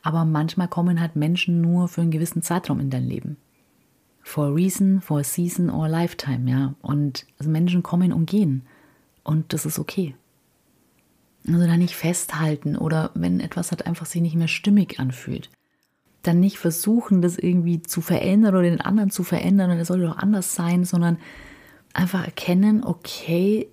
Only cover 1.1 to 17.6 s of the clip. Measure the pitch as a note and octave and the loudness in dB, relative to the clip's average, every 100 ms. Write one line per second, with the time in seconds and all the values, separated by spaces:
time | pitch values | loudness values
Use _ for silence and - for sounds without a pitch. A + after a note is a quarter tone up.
1.1 | D#3 D3+ F3 - E3+ E3+ F3 F3 - E3+ | -2 0 0 0 2 2 2 0 0 0
2.1 | D#3 E3 - - F3 - C#3 C#3 C3 B2+ | 0 -2 -4 -2 -4 -2 -4 -2 -2 -4
3.1 | B2+ - D3 _ _ _ _ _ _ _ | -6 -8 -14 _ _ _ _ _ _ _
4.1 | _ - - D3 D3 F#3 - G3 F#3+ - | _ -10 -4 0 2 0 2 2 2 0
5.1 | D3 C#3 - F3 F3 F3 - D#3 D#3+ E3+ | -2 -2 -2 -4 0 -2 0 -2 0 -2
6.1 | - C#3 B2 B2+ B2+ C3+ C#3 - D3 D3 | -4 -4 -2 0 0 -2 -4 -4 -2 -2
7.1 | C3 - _ D3 D#3 F3 F3 F3 F3 F3+ | -4 -14 _ -2 0 2 2 0 2 2
8.1 | E3 D#3+ G3+ F#3 C3 B2+ _ _ _ _ | 2 0 2 2 0 -6 _ _ _ _
9.1 | _ - D#3 D#3+ E3 D3+ D#3 D#3 - E3+ | _ -2 -2 0 -4 -4 -6 -6 -4 -6
10.1 | C3 _ _ _ _ _ _ _ _ _ | -6 _ _ _ _ _ _ _ _ _
11.1 | _ _ _ - E3+ E3+ E3+ F3 - D#3+ | _ _ _ -2 2 4 4 2 0 -2
12.1 | F3 - D3+ D#3+ D3+ D3 - D#3+ D#3+ D#3+ | -2 -4 -2 -2 -2 -4 -2 -2 -2 -2
13.1 | E3 E3 - D#3+ - E3+ E3+ - E3+ D#3+ | -2 0 0 -2 -6 -6 -6 -4 -6 -6
14.1 | F3 E3+ E3 E3 - - G#3 F3+ - B2+ | -2 0 0 0 -2 4 4 4 -2 -6
15.1 | B2+ - B2+ - _ _ _ _ _ _ | -6 -8 -8 -10 _ _ _ _ _ _
16.1 | _ - E3+ F#3+ - E3+ E3 - A#3 - | _ 2 4 4 2 -4 -2 0 0 4
17.1 | F#3+ F3 F3 F3+ F3+ | 4 4 0 0 2